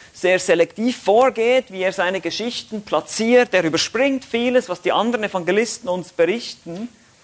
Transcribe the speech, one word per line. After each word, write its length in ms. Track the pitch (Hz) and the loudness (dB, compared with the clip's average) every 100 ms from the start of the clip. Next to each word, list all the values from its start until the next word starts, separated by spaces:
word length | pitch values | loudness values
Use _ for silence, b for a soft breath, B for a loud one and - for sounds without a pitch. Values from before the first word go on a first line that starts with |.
| B | B
sehr 260 | - 180 185 | -4 0 2
selektiv 640 | - 170 170 - 233 240 | 2 2 2 0 -4 -2
vorgeht, 640 | - 214 262 220 226 262 254 | 2 4 4 2 2 2 0
wie 120 | 190 | -4
er 100 | 185 | -4
seine 260 | 185 180 190 | -2 -2 -2
Geschichten 640 | 175 - 233 - - 220 | -6 -6 -6 -8 -10 -10
platziert. 720 | 202 156 - - 226 247 240 | -4 -4 -2 -2 4 4 4
Er 100 | 185 | 2
überspringt 640 | 165 131 - 220 277 269 - | 2 0 -2 0 0 -2 -4
vieles, 420 | 233 247 247 240 | -2 0 0 0
was 140 | 175 | -4
die 100 | 175 | 0
anderen 320 | - 220 233 | 0 0 -2
Evangelisten 640 | 208 185 170 202 233 - 180 | -2 -4 0 0 0 -4 -6
uns 240 | 180 160 | -6 -4
berichten. 800 | - 170 226 - - 165 170 233 - B B | 0 0 0 -6 -14 -14 -12 -12 -16 B B